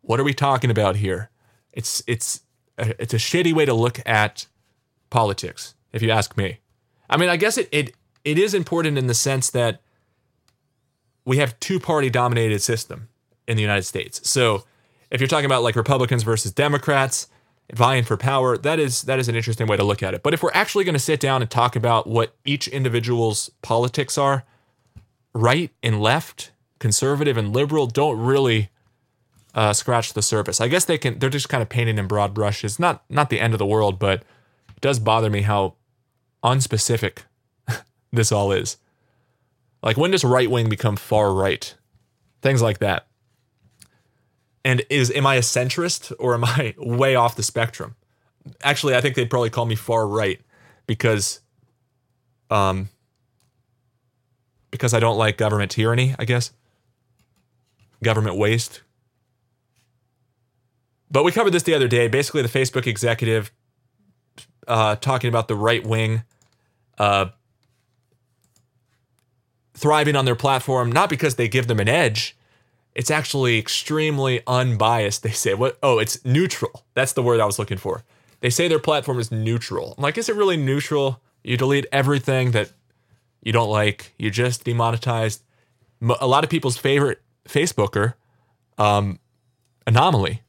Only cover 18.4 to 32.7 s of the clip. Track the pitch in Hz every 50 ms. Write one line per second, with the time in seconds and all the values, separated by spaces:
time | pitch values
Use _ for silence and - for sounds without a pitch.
18.4 | 131 127 120 101 - 147 160 160 147 131 120 - - 123 131 131 127 120 117 113
19.4 | 113 117 110 - 113 110 104 98 101 101 101 - 98 95 95 - - 151 160 160
20.4 | - 165 - - 214 - - 208 196 180 160 139 - - 156 131 - 135 135 131
21.4 | 120 113 - 123 120 123 - 120 110 120 117 110 - - 113 117 113 - _ _
22.4 | _ 135 143 139 - - 131 139 131 123 113 120 113 120 123 117 113 113 107 -
23.4 | - - _ _ - - 113 117 120 127 - - 131 - - 147 139 139 139 131
24.4 | - _ _ _ _ _ _ _ _ _ _ - _ _ _ _ _ _ _ 117
25.4 | 110 120 135 165 175 - _ _ - 117 107 104 107 110 131 165 - - - -
26.4 | - - _ _ _ _ _ _ - 113 107 - 131 135 143 143 151 143 127 113
27.4 | 107 101 107 127 143 143 156 156 135 120 113 135 143 151 123 110 117 127 135 139
28.4 | 135 123 113 110 104 - _ _ _ _ _ _ _ _ _ _ _ _ _ _
29.4 | _ _ - 110 110 107 104 - - - 120 117 110 - - 110 104 - 113 107
30.4 | 101 - 87 - 110 120 151 185 - - 165 151 - 127 - 82 131 131 135 143
31.4 | - - - 127 113 - - 120 117 113 110 107 101 92 104 104 104 98 101 110
32.4 | 104 101 101 - - 104